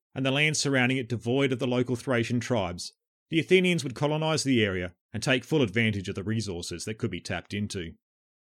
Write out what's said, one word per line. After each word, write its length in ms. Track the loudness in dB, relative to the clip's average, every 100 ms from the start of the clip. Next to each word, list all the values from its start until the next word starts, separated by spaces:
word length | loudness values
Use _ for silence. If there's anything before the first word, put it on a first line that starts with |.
| _
and 100 | -4
the 60 | 0
land 260 | 2 2 2
surrounding 420 | 2 2 2 0
it 120 | -2
devoid 420 | -4 0 2 2
of 60 | 0
the 80 | 0
local 300 | 0 0 -2
Thracian 440 | 0 0 2 -2
tribes, 540 | 0 0 0 -6 -12 -16 _ _ _
the 80 | -2
Athenians 440 | 4 4 4 0
would 120 | -2 -2
colonise 480 | -2 0 0 0
the 200 | 2 4
area 300 | 2 0 -6 -10 _
and 120 | -4
take 200 | 0 0
full 200 | 2 2
advantage 440 | 2 2 0 0 -4
of 60 |
the 100 | -6
resources 640 | -2 -2 -2 -6 -8 -8 -8
that 140 | -6
could 100 | -6
be 100 | -6
tapped 360 | -6 -8 -6 -4
into." 400 | -4 -6 -8 -12 _ _ _ _